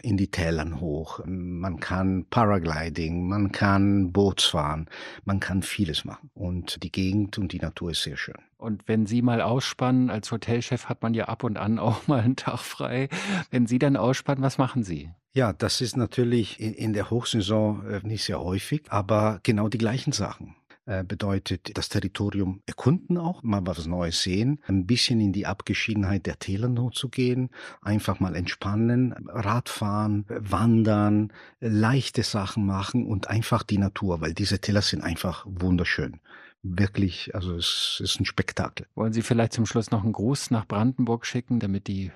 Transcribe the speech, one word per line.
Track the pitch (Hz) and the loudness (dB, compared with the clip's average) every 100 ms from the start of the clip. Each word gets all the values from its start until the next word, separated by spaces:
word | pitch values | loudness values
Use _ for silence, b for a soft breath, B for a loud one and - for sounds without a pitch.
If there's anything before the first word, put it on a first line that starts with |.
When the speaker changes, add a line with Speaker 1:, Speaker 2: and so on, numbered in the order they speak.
Speaker 1:
in | 120 98 | -2 0
die | 98 | 0
Tälern | - 82 82 80 76 | 0 0 0 -2 -4
hoch. | 85 76 80 - 80 | -4 -4 -6 -10 -8
Man | 92 87 87 92 85 | -8 -6 -4 -4 -6
kann | - 92 95 95 - | -4 0 2 0 0
Paragliding, | 123 107 101 80 80 82 78 80 87 90 | 4 4 4 2 -2 -4 -4 -2 -2 0
man | 101 98 | 0 0
kann | - 104 98 101 101 90 | 2 4 6 6 4 4
Boots | 90 101 87 - | 4 4 4 0
fahren, | 82 73 78 80 B B B | 0 -2 -4 -6 B B B
man | - 98 | -2 -2
kann | - 95 | 0 -2
vieles | 87 - 92 76 | -2 -2 -2 -2
machen. | - - 143 | -6 -10 -16
Und | - 90 90 85 - | -8 -4 -4 -6 -8
die | 90 | -6
Gegend | - 95 101 101 - | -2 2 2 0 -2
und | 92 | -4
die | 87 | -4
Natur | 82 - 87 | -6 -6 -6
ist | 78 | -4
sehr | 80 69 | -6 -6
schön. | - - _ _ | -10 -12 _ _
Speaker 2:
Und | 113 101 - | -8 -6 0
wenn | 110 104 | 0 2
Sie | 120 | 2
mal | 123 117 | 2 2
ausspannen, | 90 127 - - 127 127 127 | 2 0 -2 0 2 4 2
als | 107 - | 0 -4
Hotelchef | 113 - 117 - 127 - | -4 -2 -2 0 -4 -4
hat | - | -4
man | 113 | -2
ja | 113 - | -2 -2
ab | 120 | -4
und | 120 104 | -4 -2
an | 104 113 | 0 2
auch | 110 110 - | 2 0 2
mal | 135 | 2
einen | 113 135 | 2 2
Tag | - 113 | -2 -6
frei. | - - 135 123 139 175 196 185 B | -6 -8 -4 -2 -4 -4 -4 -4 B
Wenn | 127 117 | 0 2
Sie | 123 | 4
dann | 143 139 | 4 4
ausspannen, | 113 131 - 135 | 4 2 0 0
was | 135 - | 2 2
machen | 131 123 | 0 0
Sie? | 98 78 76 - _ | -2 -4 -8 -16 _
Speaker 1:
Ja, | 135 120 | 2 2
das | - 107 - | 2 0 0
ist | 120 131 | -2 0
natürlich | 110 - 120 120 104 - | 0 2 2 2 2 -4
in, | 110 | -8
in | 101 110 | -4 -2
der | 104 98 | 0 0
Hochsaison, | 117 - 117 95 110 107 104 104 | -2 0 0 2 2 2 0 -6
äh, | 101 | -8
nicht | 101 110 | -6 -4
sehr | - 73 | -4 -4
häufig, | 85 98 - 151 - | -2 -4 -2 -4 -2
aber | 101 98 107 107 101 | -2 2 4 4 2
genau | - 107 107 | 2 2 2
die | 110 | 2
gleichen | 113 127 - | 0 0 -2
Sachen. | 127 95 - - - _ b - | -2 -2 -6 -16 -18 _ b -6
Äh, | 95 | -6
bedeutet | 92 92 101 98 - 92 - 98 | -4 -4 -2 -2 -2 -4 -4 -6
das | - | -2
Territorium | 104 92 - 101 98 92 98 | -2 -2 -2 -2 0 -2 -4
erkunden | - - 120 180 - 175 | -8 0 2 2 2 -2
auch, | 165 180 | -2 -4
mal | 117 101 90 | -2 0 0
was | 82 80 | -4 -4
Neues | 87 85 - | -2 -2 -2
sehen, | 95 92 123 147 - | 0 2 2 0 0
ein | 98 92 | 0 2
bisschen | 120 - 117 | 2 4 4
in | 104 | 4
die | 95 | 2
Abgeschiedenheit | 95 98 - 98 - 107 95 98 | -2 -4 -4 -2 -2 0 0 0
der | - - | -2 -6
Täler | - 98 123 | -4 -2 0
noch | 120 123 | 0 -2
zu | - 127 | -4 -6
gehen, | - 123 123 127 B B B | -2 0 0 -2 B B B
einfach | 101 107 - 95 | -2 0 0 0
mal | 95 95 | 0 -2
entspannen, | 87 - 101 104 113 120 127 - - | -6 -6 -4 0 2 4 2 -2 -8
Radfahren, | 117 101 117 - - 104 104 107 104 104 | -4 0 0 -2 -4 -2 0 2 0 -2
wandern, | - 101 98 117 113 110 104 104 104 107 B B _ | -6 -2 2 6 6 6 6 6 4 2 B B _
leichte | 117 107 110 135 - - | 0 2 4 2 2 0
Sachen | - 110 95 - | 0 0 -2 0
machen | 98 95 98 123 | 0 0 0 -2
und | 107 101 - | 0 -2 0
einfach | 107 - 113 | 0 2 0
die | - 101 | 2 2
Natur, | 98 - 98 85 | 2 0 -2 0
weil | 82 | -2
diese | 85 101 101 | 0 0 0
Täler | - 101 | 2 2
sind | - - | 2 0
einfach | - 85 95 85 - | -2 -2 -4 -4 -8
wunderschön. | 95 92 90 85 - 69 - B B B _ | -2 2 2 2 -2 -4 -8 B B B _
Wirklich, | 95 87 98 - 98 87 - | -4 0 0 2 0 -2 -8
also | 95 90 | -6 -4
es | 85 85 - - - | -4 -2 -2 -4 -4
ist | 92 - | -2 -2
ein | |
Spektakel. | - - - - - - - | -2 -2 -2 -2 -4 -6 -12
Speaker 2:
Wollen | - 110 | -4 -2
Sie | 110 | 0
vielleicht | - 117 113 | 0 2 2
zum | - 110 | 2 0
Schluss | 120 107 | 0 0
noch | 113 | 0
einen | 101 | 0
Gruß | 104 104 139 - | 0 0 -2 0
nach | 117 92 | -2 0
Brandenburg | 101 120 127 120 117 | 2 2 2 0 0
schicken, | - 127 - 120 | -2 -6 -2 0
damit | 104 98 101 | 0 -2 -4
die | 95 92 | -4 -4